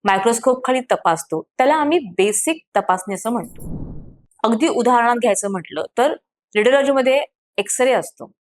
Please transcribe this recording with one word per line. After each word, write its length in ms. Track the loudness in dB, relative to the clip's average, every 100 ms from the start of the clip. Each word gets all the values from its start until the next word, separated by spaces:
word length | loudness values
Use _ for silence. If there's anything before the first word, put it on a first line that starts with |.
मायक्रोस्कोप 600 | 2 2 2 2 0 0 0
खाली 140 | -2
तपासतो, 600 | 0 0 2 -2 -4 -8 -8 0
त्याला 180 | 2 2
आम्ही 240 | 2 0
बेसिक 640 | -2 0 0 0 -2 -4 _ -2
तपासणी 400 | 0 -2 -2 -6
असं 140 | -4
म्हणतो. 600 | -6 -8 -14 -12 -10 -10 -14 -18 -20 _ _
अगदी 240 | -2 0 0
उदाहरणात 480 | 0 2 2 2 0
घ्यायचं 360 | 0 0 -4
म्हटलं 320 | -8 -8 -10 -6 0
तर 140 | 0 -2 _ _ _ 0
रेडिओलॉजीमध्ये 680 | 4 4 2 2 2 0 -2 _ _ -8
एक्सरे 360 | -6 0 0
असतो. 380 | 0 -2 _ -20 _